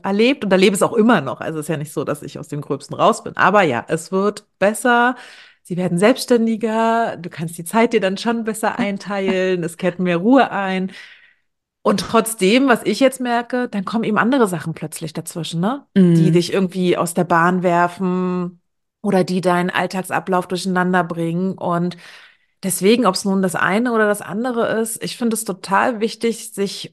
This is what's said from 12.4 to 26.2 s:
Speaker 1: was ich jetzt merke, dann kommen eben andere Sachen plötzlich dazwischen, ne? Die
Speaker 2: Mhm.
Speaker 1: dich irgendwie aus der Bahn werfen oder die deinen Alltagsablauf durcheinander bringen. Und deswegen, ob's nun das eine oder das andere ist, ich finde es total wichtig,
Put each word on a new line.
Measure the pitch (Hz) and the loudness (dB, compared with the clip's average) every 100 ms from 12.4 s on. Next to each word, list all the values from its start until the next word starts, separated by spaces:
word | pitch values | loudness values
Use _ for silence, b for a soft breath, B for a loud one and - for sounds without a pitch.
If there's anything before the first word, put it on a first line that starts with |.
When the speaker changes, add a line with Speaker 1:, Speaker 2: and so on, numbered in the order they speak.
| 185 240 269 | 2 4 4
Speaker 1:
was | 226 | 2
ich | - 208 | 0 2
jetzt | 262 262 | 2 2
merke, | 247 233 240 247 247 | -2 -4 -2 -4 -4
dann | 208 | -4
kommen | 185 220 | -4 -2
eben | 214 202 | 0 2
andere | 208 277 214 | 2 2 2
Sachen | 175 151 | 0 -6
plötzlich | 156 151 - 156 | -8 -10 -10 -10
dazwischen, | 160 160 175 160 165 | -10 -10 -10 -6 -4
ne? | 190 277 - 202 | -2 -4 0 4
Die | |
Speaker 2:
Mhm. | 180 170 160 | 6 6 6
Speaker 1:
dich | 170 175 | 4 2
irgendwie | 196 185 185 180 - | 0 -2 0 0 0
aus | 170 | 0
der | - | -2
Bahn | 170 170 170 185 | 2 4 4 2
werfen | 180 170 175 175 185 180 180 180 175 175 _ _ _ _ | 2 2 2 0 -2 -2 -2 -2 -4 -10 _ _ _ _
oder | 208 196 | -2 0
die | 185 185 | 0 0
deinen | 170 175 180 | 0 0 0
Alltagsablauf | - 180 190 180 143 175 185 180 | -2 -4 -6 -6 -6 -2 -2 -2
durcheinander | 180 185 180 180 185 | -4 -2 0 0 0
bringen. | 170 170 165 170 190 - | 0 -4 -4 -2 -4 -4
Und | - 170 175 - B B B B B _ | -4 -2 -2 -6 B B B B B _
deswegen, | 190 - 185 240 214 | -8 0 2 4 2
ob's | 190 | 0
nun | 202 190 | 0 0
das | 190 | 0
eine | 165 160 196 247 | 0 -2 0 0
oder | 226 214 | 0 0
das | 208 | 0
andere | - 196 254 233 175 214 | -4 -6 -4 -2 -2 -2
ist, | 226 - | -4 -6
ich | 170 - | -10 -4
finde | 233 | -4
es | 220 | -2
total | - 190 - 196 233 220 | -6 -10 -2 0 0 0
wichtig, | 220 - | -4 -2